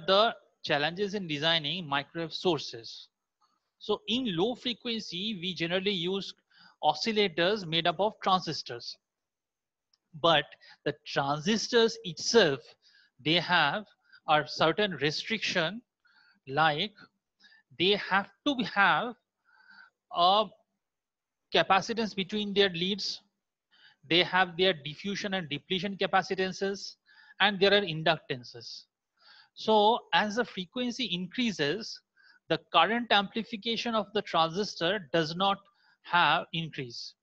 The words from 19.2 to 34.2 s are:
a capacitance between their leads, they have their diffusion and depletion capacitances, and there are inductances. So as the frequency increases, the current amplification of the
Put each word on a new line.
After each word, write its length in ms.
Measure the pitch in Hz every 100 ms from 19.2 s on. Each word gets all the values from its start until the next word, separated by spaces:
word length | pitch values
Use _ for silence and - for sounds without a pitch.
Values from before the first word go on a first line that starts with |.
| _ _ _ _ _ - - _ _
a 300 | 170 175 208 202 _ _ _ _ _ _ _ _ _ _
capacitance 600 | 180 165 190 202 226 214
between 380 | 208 180 214 208
their 180 | 196 196
leads, 520 | 165 185 202 - - _ _ _ _ _ _ _ _ 131
they 140 | 165
have 340 | 165 185 185 165
their 160 | 190
diffusion 600 | 160 139 151 202 196 208
and 140 | 190 151
depletion 480 | 143 - 185 202 196
capacitances, 1000 | 190 190 165 185 185 - 196 202 - - _ _ - -
and 180 | 196 196
there 140 | 196
are 80 | 202
inductances. 1040 | 190 156 165 160 - 131 120 120 - - - _ _ _ _ - _
So 460 | - - 214 208 240 -
as 240 | 170 208 214
the 80 |
frequency 600 | 233 - 175 247 247 226 226
increases, 920 | 175 185 - 233 175 143 196 - - _ _ _ _ -
the 100 | 160 _
current 360 | 170 170 233 240
amplification 840 | 208 196 226 - 214 233 226 240
of 180 | 220 196
the 80 | 208